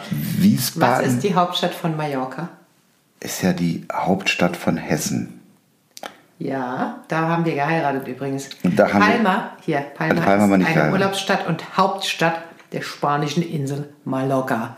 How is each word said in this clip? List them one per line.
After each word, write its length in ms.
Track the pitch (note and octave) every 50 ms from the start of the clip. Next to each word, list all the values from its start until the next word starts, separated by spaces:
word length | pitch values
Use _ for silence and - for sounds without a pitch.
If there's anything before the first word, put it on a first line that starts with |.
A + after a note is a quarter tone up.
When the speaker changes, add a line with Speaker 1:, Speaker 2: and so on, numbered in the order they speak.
| - -
Speaker 1:
Wiesbaden 920 | - - - - - - F2 G#2 B2 C3+ B2+ - - E3 C3 B2 B2+ C3+ C3+
Speaker 2:
Was 60 | C#3 B2+
ist 80 | B2 C3
die 100 | G3+ F3
Hauptstadt 400 | F3+ F3 F3+ - - - F3 -
von 240 | - - E3 D#3+
Mallorca? 520 | D3+ D3+ D3 C#3 C3 C3 C3 - - E3+ F3 - - _ _ _ _ _ _ _ _ _ _ _ _
Speaker 1:
Ist 220 | - - - -
ja 100 | F#2+ F#2 F2
die 300 | F2 F2 E2+ D#2+ - - -
Hauptstadt 640 | - - - - G2 G2 - - - - F2 F2 F2+
von 220 | - - F2+ E2
Hessen. 640 | D#2+ - - D#2 D2+ - - C#2+ A#1+ - - - - - _ _ _ _ _ _ _ _ _ _ - - - - - _ _ _
Speaker 2:
Ja, 640 | - - C#3 C3+ C3+ B2+ B2 C3 C#3 - - - - -
da 220 | - E3 D#3+ D#3+ E3
haben 160 | E3+ E3+ E3
wir 100 | E3 D3
geheiratet 520 | C#3 C#3+ D3+ E3 E3 C#3+ C#3+ C3+ C3 -
übrigens. 420 | - B2+ B2+ C#3 C#3 C3+ C3+ C3+ - - -
Speaker 1:
Und 160 | - F#3 F3
da 160 | - G2+ - -
haben 60 | G2+ G#3
wir 60 | G#3+ A#3
Speaker 2:
Palma, 360 | A#3 A3 F#3 F#3+ - - - - - -
hier, 140 | - D3+ C#3
Palma 400 | C#3+ - - - D#3+ D#3+ - E3+
Speaker 1:
An 40 | E3
Palma 180 | - - G3+ G#3
haben 60 | G3+
wir 40 | -
Speaker 2:
ist 40 | -
Speaker 1:
nicht 80 | F3
Speaker 2:
eine 80 | D#2+ E3
Speaker 1:
geheiratet. 260 | D#3+ D3+ D3+ - F#3+
Speaker 2:
Urlaubsstadt 460 | G3 G3 G3 - - - G3 - -
und 300 | - E3 - - - -
Hauptstadt 580 | - F#3+ G3 - - - - - - D#3+ E3 E3+ E3 - - - - - _ -
der 80 | - -
spanischen 580 | - - - - C#3+ D3 D3 D#3 D3 C#3+ F3+
Insel 480 | E3 - E3 D3 C3+ C3+ C#3+ C#3+ C#3+ D3 - - _
Mallorca. 720 | - C3 C3 C3 C3+ C3+ C3 C3 - C3 A2+ A2+ B2 A#2+